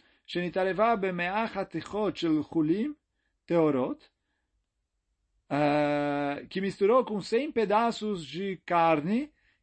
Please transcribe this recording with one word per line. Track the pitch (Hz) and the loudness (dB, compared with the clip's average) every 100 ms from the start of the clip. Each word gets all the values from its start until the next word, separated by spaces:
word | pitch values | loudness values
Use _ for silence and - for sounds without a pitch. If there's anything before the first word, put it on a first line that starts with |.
| _ _ - | _ _ -8
שניטלבה | 170 175 180 190 180 226 233 | -4 -4 0 0 2 2 2
במאה | 190 180 175 202 226 | 0 -2 -2 -2 -4
חתיכות | 202 190 160 - 202 208 - | -4 -6 -6 -6 -4 -4 -2
של | 170 156 | 0 0
חולין | 143 165 156 185 269 294 _ _ _ _ - | 0 0 0 0 -2 -6 _ _ _ _ -2
טהורות, | 170 156 135 127 294 - _ _ _ _ _ _ _ _ _ _ _ _ _ - | 2 4 2 0 -4 -14 _ _ _ _ _ _ _ _ _ _ _ _ _ -6
ah, | 143 147 147 147 147 147 143 143 143 - | 0 2 2 2 0 0 -2 -2 -6 -6
que | 190 | -4
misturou | 196 180 196 247 240 | -4 0 4 4 2
com | 208 | -4
cem | 160 226 294 | -2 -2 0
pedaços | 240 208 208 233 - 214 196 147 | -2 2 2 2 -2 -4 -4 -6
de | 151 196 185 - | -8 -6 -6 -2
carne | 175 165 160 151 220 294 _ _ _ | 2 4 4 2 -2 -4 _ _ _